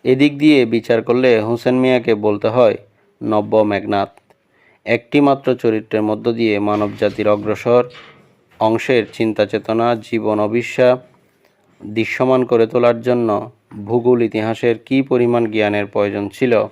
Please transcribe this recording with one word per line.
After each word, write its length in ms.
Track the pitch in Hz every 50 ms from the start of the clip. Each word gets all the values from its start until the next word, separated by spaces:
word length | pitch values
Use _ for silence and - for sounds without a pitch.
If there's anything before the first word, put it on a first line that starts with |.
| -
এদিক 340 | 117 131 131 143 147 147
দিয়ে 280 | 139 147 156 151 135 123
বিচার 340 | 113 117 117 - - 120 113 110
করলে 360 | - 120 127 131 127 117 110
হোসেন 360 | 107 113 120 117 - 127 127
মিয়াকে 400 | 127 127 127 127 123 113 117 110
বলতে 320 | 104 104 107 104 101 -
হয় 300 | 110 110 127 123 107 - - - _ _ _ _ _ _ _ 117
নব্য 340 | 110 110 107 104 107 110
মেঘনাদ। 520 | 110 107 104 101 98 107 104 104 101 98 - _ _ _ _ _ _ _ _ _ _ _ _ _ _ _
একটিমাত্র 720 | 107 117 110 - _ - 147 143 139 135 135 - - 127
চরিত্রের 460 | 123 - 117 110 110 107 _ - 107
মধ্য 240 | 107 107 107 110 110 120
দিয়ে 280 | 117 113 117 110 104 101
মানবজাতির 680 | 104 104 104 104 104 101 101 - 107 104 95 - 104 104
অগ্রসর 540 | 104 101 104 107 104 - - 120 120 123 123 123 - - - - - _ _ _ _ _ _ _ _ _
অংশের 440 | 110 110 113 113 - - 131 120 104 - -
চিন্তা 320 | - 117 110 104 - 104
চেতনা, 500 | 98 - 107 - - 110 113 113 120 120
জীবন 440 | 113 107 - - 110 107 107 107 107
অবিশ্বা 580 | 107 104 113 120 117 - - - 127 123 127 127 - _ _ _ _ _ _ _ _ _ _ _ _ _ _ _ 104
দৃশ্যমান 600 | 104 107 113 110 - - - 131 127 131 127 123
করে 220 | 113 123 113 113
তোলার 340 | 110 123 123 120 120 117 113
জন্য 500 | 113 127 123 120 117 110 104 104 107 113 _ _ _ _ - 107 101
ভূগোল 380 | 104 117 123 117 123 123 120 117
ইতিহাসের 520 | 107 - 110 107 113 113 - - 120 113 110
কী 220 | _ - 135 135
পরিমাণ 500 | 135 135 131 120 120 120 120 120 117 110
জ্ঞানের 340 | 107 107 107 104 104 104 104
প্রয়োজন 440 | 101 - 104 101 101 101 104 101 98
ছিল 360 | - - 131 123 117 104 107 107